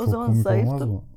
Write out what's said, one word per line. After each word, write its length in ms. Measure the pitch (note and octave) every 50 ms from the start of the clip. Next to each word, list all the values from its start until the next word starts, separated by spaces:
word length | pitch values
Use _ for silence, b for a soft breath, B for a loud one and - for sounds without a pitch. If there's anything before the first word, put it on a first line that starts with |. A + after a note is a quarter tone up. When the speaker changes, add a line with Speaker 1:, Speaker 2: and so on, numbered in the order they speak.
| A#3
Speaker 1:
Çok 40 | -
Speaker 2:
zaman 180 | - A3+ A#3+
Speaker 1:
komik 160 | A#3 A2 A2+
Speaker 2:
zayıf 240 | A2 - A2 A2 A2 A#2+
Speaker 1:
olmaz 120 | C#3 C#3
Speaker 2:
tut. 80 | B2+ A2+
Speaker 1:
mı? 140 | G2+ F#2 - - -